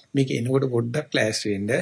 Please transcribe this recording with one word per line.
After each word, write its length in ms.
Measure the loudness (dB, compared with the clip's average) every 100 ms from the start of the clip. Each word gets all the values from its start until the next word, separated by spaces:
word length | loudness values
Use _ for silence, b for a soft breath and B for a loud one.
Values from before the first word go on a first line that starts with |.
| B
මේක 200 | 0 0
එනකොට 360 | 0 0 2 2
පොඩ්ඩක් 380 | 0 0 -4 -2
ක්ලෑස් 320 | 0 0 0
වෙන්න. 280 | -2 -2 0 -2